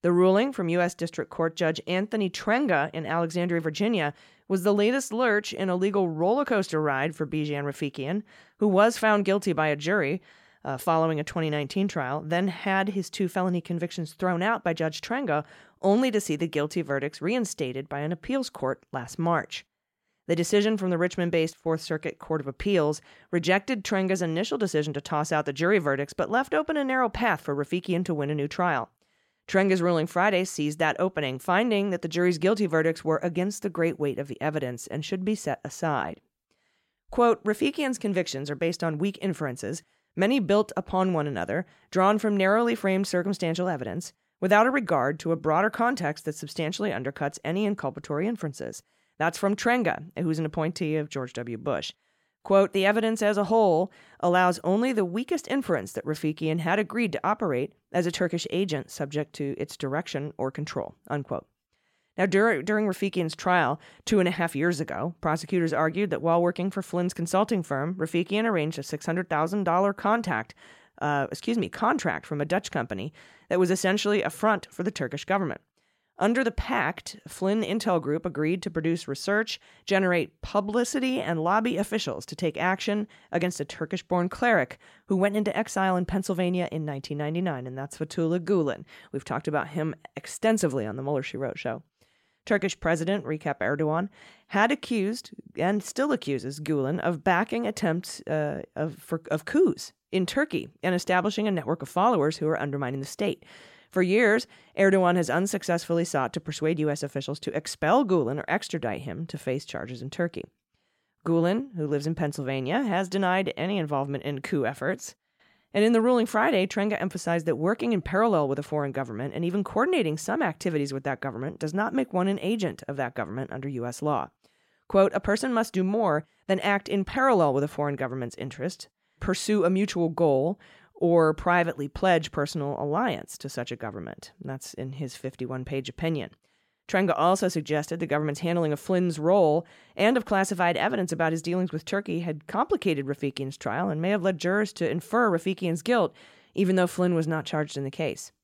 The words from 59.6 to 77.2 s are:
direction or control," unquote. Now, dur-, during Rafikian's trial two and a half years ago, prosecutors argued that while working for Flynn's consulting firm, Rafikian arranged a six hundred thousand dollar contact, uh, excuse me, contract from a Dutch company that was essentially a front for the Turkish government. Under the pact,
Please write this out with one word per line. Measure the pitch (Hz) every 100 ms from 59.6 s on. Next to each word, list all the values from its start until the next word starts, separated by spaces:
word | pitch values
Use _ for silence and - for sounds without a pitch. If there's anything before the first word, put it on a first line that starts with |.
| 147 -
direction | 139 147 170 143 147 -
or | 131
control," | 143 151 135 - - -
unquote. | 147 135 - - _ _ _ _ _ _ -
Now, | 190
dur-, | 190 220 165
during | 170 214 214
Rafikian's | 185 196 180 165 -
trial | 190 180 139 151 - - -
two | 214
and | 180
a |
half | 170 165 139
years | 165 156
ago, | 156 - 151 170
prosecutors | 165 156 - 185 165
argued | 156 160 170 202
that | 147
while | 160 170
working | 175 175 185
for | 196
Flynn's | 185 180 180 -
consulting | 170 190 214 208
firm, | 160 135 151 185
Rafikian | 156 170 170 202 226
arranged | 185 151 160
a |
six | 139 151 -
hundred | 170 175
thousand | 156 160 202
dollar | 180 175 202
contact, | 196 285 233 208 117 113 - - - _ -
uh, | 147 143 139
excuse | - - 233
me, | 160
contract | - 214 311 175 80 -
from | 147
a | 147
Dutch | 180 -
company | 151 120 98 123 - - - _
that | 175
was | 180
essentially | 185 190 208 202 208
a | -
front | - 214 202 -
for | -
the | 185
Turkish | - 127 143 -
government. | 180 165 - _ _ _ _ _ -
Under | 202 240
the | 240
pact, | 226 - - 131 131 - -